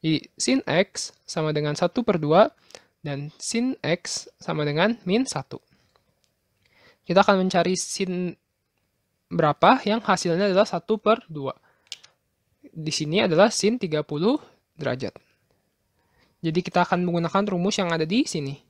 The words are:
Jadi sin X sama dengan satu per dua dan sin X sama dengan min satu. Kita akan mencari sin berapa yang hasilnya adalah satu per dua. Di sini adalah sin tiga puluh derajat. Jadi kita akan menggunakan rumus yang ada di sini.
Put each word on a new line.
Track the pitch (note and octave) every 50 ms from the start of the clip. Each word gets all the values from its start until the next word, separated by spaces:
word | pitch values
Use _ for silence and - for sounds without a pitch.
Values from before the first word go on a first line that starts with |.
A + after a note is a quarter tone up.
| -
Jadi | D#3+ D#3+ D3 - - _ _
sin | - - B3+ C4+ - -
X | - E3 G3+ - _ - - - - _ _
sama | - - F3+ D#3 D#3
dengan | D3+ D3+ D3 D3 D3
satu | - F#3 E3+ - - A#3
per | - G3 E3
dua | D3+ D3 D#3 F3+ G#3+ - _ _ _ _ - - _ _ _ _
dan | _ D3+ C#3+ C#3 C#3+ D3 - _
sin | - - - A3+ A#3+ B3+ C4 -
X | - C#3+ E3 F3+ _ - - - - - _ _
sama | - - E3 D3+ D3+ D3
dengan | C#3+ D#3 F3 G#3+ A#3 A#3 - F3+
min | F#3 A3+ C4
satu. | C4 - D3 C3 _ - - _ _ _ _ _ _ _ _ _ _ _ _ _ _ _ _ _ _ _ _ _ _ _ _ _ - _ _ _ -
Kita | F3 F#3+ G3
akan | - G3+ F#3+ F#3 F#3
mencari | F#3 F#3 E3+ F3 F#3 F3+
sin | - - - - G3 F#3 F3+ F3 F3+ F3+ - _ _ _ _ _ _ _ _ _ _ _ _ _ _ _ _ _ _ _
berapa | - E3+ D#3+ D3+ D3 _ - F#3 B3+ C4 - G#3+
yang | G#3 A#3 -
hasilnya | - G3 F3+ - F3+ E3 E3+ G3+ G#3
adalah | F#3 F#3 G#3+ -
satu | - E3+ - - A3 A3
per | _ G#3 A3 A#3+ - _
dua. | D#3+ D3+ C3+ C3+ - _ _ _ _ _ _ _ - - _ - _ _ _ _ _ _ _ _ _ _
Di | _ - _ E3 D#3 D#3
sini | D3+ - D#3 D3 D#3 G3+ G#3+
adalah | F#3+ D#3+ D#3 G3 A3+
sin | - - - G3+ A#3 B3
tiga | - F3 D#3 D3+ D3
puluh | - D3+ D3 E3+ G#3+ C4+ D4+ - - _ _ _ _ _
derajat. | _ D#3 C3+ B2 C3 B2+ F#2+ _ - _ _ _ _ _ _ _ _ _ _ _ _ _ _ _ _ _ _ _ _ _ _ _ _ -
Jadi | E3 D#3 F3
kita | F3 - - F#3 F3
akan | - - F3 F3+ F3
menggunakan | E3+ E3+ E3+ D#3+ - G3 G3+ G#3 F#3+
rumus | F3 F3 G3 G#3+ -
yang | G3 F3 E3
ada | D#3+ D#3
di | D#3+ G3 A#3+ D4+ -
sini. | - E3+ C#3+ C#3 C#3 - _ _